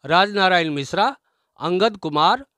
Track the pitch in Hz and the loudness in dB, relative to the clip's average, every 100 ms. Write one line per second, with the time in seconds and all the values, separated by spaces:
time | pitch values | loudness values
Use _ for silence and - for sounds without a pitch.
0 | 143 170 202 202 185 180 160 143 135 170 | 2 2 2 2 2 2 0 -4 -4 -2
1 | 233 269 _ _ _ _ 160 180 220 208 | -2 -4 _ _ _ _ -4 0 0 -2
2 | 156 151 165 254 277 | -4 0 2 0 -4